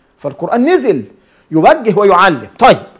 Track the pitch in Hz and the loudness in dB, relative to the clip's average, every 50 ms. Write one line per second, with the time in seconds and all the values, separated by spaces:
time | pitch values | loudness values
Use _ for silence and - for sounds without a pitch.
0 | _ _ _ - - 143 135 - 165 - - 240 247 320 370 330 240 247 170 127 | _ _ _ -14 -14 -12 -12 -10 -8 -4 -2 -2 0 0 0 0 0 -2 -4 -4
1 | 101 - _ _ _ _ _ _ _ - 156 160 165 254 320 320 226 220 175 208 | -6 -12 _ _ _ _ _ _ _ -4 -2 2 2 2 2 0 0 -2 0 0
2 | 208 196 185 175 190 190 156 117 110 - _ - 226 254 196 - - - _ _ | 2 2 2 2 2 2 0 -2 -8 -12 _ 0 2 2 2 2 -2 -16 _ _